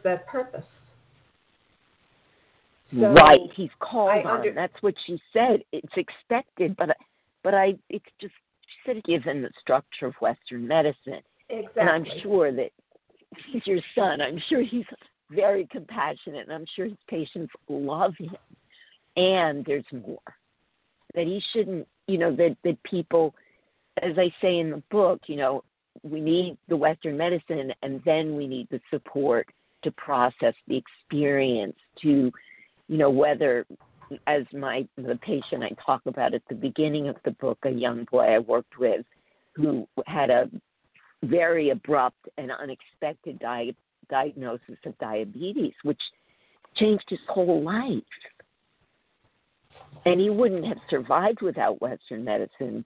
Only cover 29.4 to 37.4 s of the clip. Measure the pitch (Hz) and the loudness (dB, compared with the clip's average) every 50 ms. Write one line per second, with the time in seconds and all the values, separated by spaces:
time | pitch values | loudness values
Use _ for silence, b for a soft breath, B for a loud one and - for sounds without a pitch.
29.4 | - - _ _ _ _ _ _ - 156 - - - - 139 123 123 127 - - | 0 -4 _ _ _ _ _ _ -8 -8 -8 -8 -6 -4 0 2 2 2 0 0
30.4 | - 120 - - _ - 131 131 - - - _ _ - 156 147 147 143 143 139 | 0 0 0 -2 _ -6 -6 -6 -6 -8 -16 _ _ -6 -2 0 0 2 2 2
31.4 | 135 131 120 113 101 92 - _ _ _ _ - - 151 143 139 131 123 B B | 2 0 0 -2 -4 -6 -10 _ _ _ _ -2 2 4 4 4 4 2 B B
32.4 | B B B B B B B _ _ - 160 156 147 139 131 131 147 151 147 - | B B B B B B B _ _ -4 0 2 4 4 4 4 4 4 2 2
33.4 | 156 139 120 120 - - - - _ _ _ _ - - 139 123 - - - 147 | 2 2 2 0 -2 -6 -14 -20 _ _ _ _ -18 -18 -18 -6 -2 0 0 0
34.4 | 123 - - 143 139 135 120 127 135 - _ - 127 127 120 123 - - 202 139 | -2 -4 -8 -10 -8 -6 -6 -6 -8 -8 _ -10 -8 -6 -6 -6 -4 -6 -6 -6
35.4 | - - - 123 120 - 110 - - - 135 127 - 135 - 139 123 123 - 120 | -4 -6 -6 -6 -6 -8 -8 -6 -2 -2 -2 -2 -2 -6 -4 -2 -2 -2 -2 -4
36.4 | - - 120 110 120 135 - - 156 151 147 151 143 143 - - - 143 - - | -6 -10 -10 -8 -6 -6 -2 -2 -2 0 0 -2 -4 -6 -8 -6 -6 -6 -6 -4